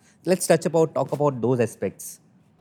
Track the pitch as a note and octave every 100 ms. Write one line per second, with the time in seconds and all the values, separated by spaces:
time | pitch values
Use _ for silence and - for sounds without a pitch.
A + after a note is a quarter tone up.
0 | _ _ - F#3 - E3 F3 E3 D#3+ -
1 | C3+ C#3 D3 C3 A2+ B2+ A2 - G2 -
2 | - - _ _ _ _